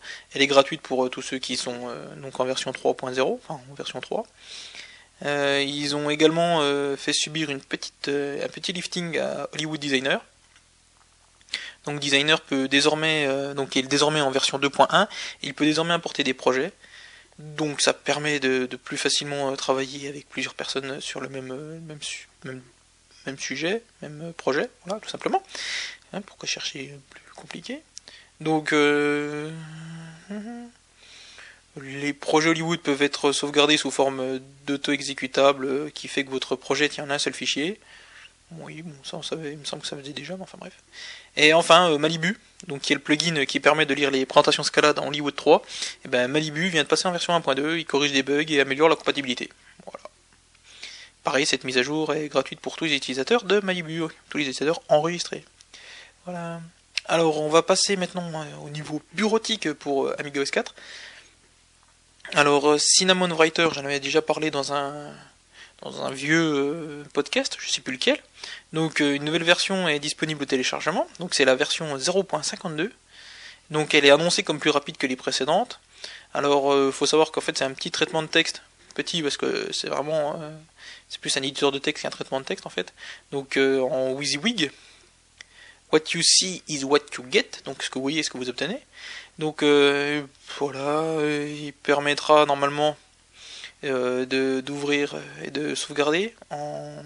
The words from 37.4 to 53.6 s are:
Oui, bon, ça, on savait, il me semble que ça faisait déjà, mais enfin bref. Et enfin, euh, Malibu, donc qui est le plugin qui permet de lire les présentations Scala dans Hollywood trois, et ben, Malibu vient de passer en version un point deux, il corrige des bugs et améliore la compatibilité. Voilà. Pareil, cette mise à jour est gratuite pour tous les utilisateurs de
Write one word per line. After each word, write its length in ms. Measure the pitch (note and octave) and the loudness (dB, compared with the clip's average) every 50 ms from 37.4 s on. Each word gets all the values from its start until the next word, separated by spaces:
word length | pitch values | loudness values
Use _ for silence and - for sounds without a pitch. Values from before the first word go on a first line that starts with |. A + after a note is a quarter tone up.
| C3+ - - C3 D3 F3+ A3 - - - - - - - - - - - _ _ _ - | -4 -4 -2 -2 -2 -4 -4 -8 -12 -20 -20 -20 -20 -20 -20 -20 -20 -20 _ _ _ -20
Oui, 280 | E3+ D#3 C#3+ D3 D3+ D#3 | -16 -16 -14 -14 -14 -14
bon, 120 | E3 E3+ D3 C3+ - | -14 -16 -16 -16 -14
ça, 140 | - - E3 | -12 -12 -10
on 40 | |
savait, 300 | C#3 - - D#3+ D#3+ C#3+ | -8 -8 -8 -8 -8 -8
il 60 | D3+ D3+ | -10 -10
me 60 | C#3+ | -10
semble 160 | - - D3+ | -10 -10 -8
que 60 | - - | -8 -10
ça 80 | D#3 | -10
faisait 180 | D3 C3+ D3 D3 | -10 -10 -12 -12
déjà, 200 | C3+ C#3+ D3+ F#3 | -12 -10 -10 -10
mais 80 | F#3 | -12
enfin 140 | F#3 - - - | -12 -14 -16 -16
bref. 140 | - F#3 - - _ _ - - - - - - - - - | -16 -18 -18 -20 _ _ -20 -18 -16 -16 -16 -18 -20 -6 2
Et 160 | C#3 D3 D#3 | 6 8 8
enfin, 380 | D#3+ E3+ E3+ - E3 F3 F3+ E3+ | 8 8 8 8 8 8 8 6
euh, 80 | D3+ C#3+ | 4 4
Malibu, 420 | D3+ D#3+ E3 D#3+ D#3+ F3+ A3+ - - _ _ - - | 2 2 0 0 -2 -2 -2 -4 -10 _ _ -16 -10
donc 140 | - C#3 C#3 | -10 -8 -4
qui 140 | - - C#3+ | 0 0 0
est 20 | |
le 60 | - | 0
plugin 420 | - - D3+ D3+ D#3+ E3+ E3 D3 C3+ | 2 2 2 2 2 2 2 0 0
qui 160 | - - C#3 | 0 0 4
permet 240 | - C#3+ D3+ D#3 D#3 | 6 6 6 6 4
de 80 | - | 2
lire 180 | C#3 C#3+ C#3+ C3+ | 2 2 2 2
les 140 | C3+ C3+ C3 | 2 2 0
présentations 380 | - - D3 D3 D#3 D3 - | 4 6 6 6 6 4 2
Scala 320 | D3 - - D3+ D3+ D3 C#3+ | 0 0 2 4 4 4 4
dans 120 | D3 D3 | 2 -2
Hollywood 300 | C3+ D3 D3 D3 C#3+ - | -4 -4 -2 -2 -2 -2
trois, 260 | - - G#3+ F3 G#3 - - - - - - - - - | 2 6 6 6 6 6 0 -10 -8 -8 -8 -10 -12 -6
et 20 | C3+ | -2
ben, 200 | C3 B2 B2 B2+ | 0 2 2 2
Malibu 400 | C#3+ D#3 D#3 D#3 D3 D#3 F3 F#3+ | 0 0 -2 -2 -2 -2 -2 0
vient 140 | E3+ D#3 | 2 2
de 60 | C#3 - | 2 4
passer 180 | D#3+ - - | 2 2 2
en 60 | F#3 | 2
version 220 | F3 E3+ - - F3 | -2 -2 0 2 2
un 80 | E3 | 2
point 120 | D3+ C#3+ C3+ | 2 0 0
deux, 220 | C3+ D3 D#3 E3 | 0 0 0 -2
il 80 | E3+ D3+ | -2 -2
corrige 280 | - - C#3 D3 C#3+ | 0 0 2 2 2
des 100 | C#3 C3+ | 2 2
bugs 240 | C3 C3+ C#3+ D3 D#3+ D#3 | 2 2 2 0 0 2
et 100 | D3+ C#3 | 4 2
améliore 260 | C3+ C3+ C3+ C#3+ D#3+ E3 | 4 2 4 4 4 4
la 80 | D3+ | 4
compatibilité. 540 | - - D3 C3+ C#3+ C#3 B2+ A#2+ - - - - _ _ - - - - | 4 2 -2 -2 0 -2 -4 -4 -4 -6 -10 -12 _ _ -20 -20 -20 -18
Voilà. 160 | - - - - - _ _ _ _ _ _ _ _ _ _ _ - - - - - - - - - _ _ - | -16 -16 -16 -16 -20 _ _ _ _ _ _ _ _ _ _ _ -20 -20 -18 -18 -16 -16 -18 -20 -20 _ _ -2
Pareil, 200 | E3 C#3+ C3+ D#3 | 0 2 2 2
cette 200 | - D3 C3+ - | 2 0 -2 -2
mise 120 | C3 B2+ | 0 2
à 60 | B2+ | 2
jour 320 | B2+ C#3+ D3+ D#3 D#3 D3 D3 | 2 2 2 0 0 0 0
est 140 | D#3 D3+ D3 | -2 -2 -2
gratuite 300 | C#3+ C3+ C3+ - - - | 0 0 0 -2 -4 -10
pour 180 | - C3+ - | -10 -10 -6
tous 80 | - E3 | -2 0
les 120 | D#3 D3 | 0 0
utilisateurs 480 | - - - B2+ C3+ C3 - A#3 B3 G3+ | 0 0 -2 -4 -2 2 2 2 2 4
de 160 | F3+ G3+ G#3 | 4 2 2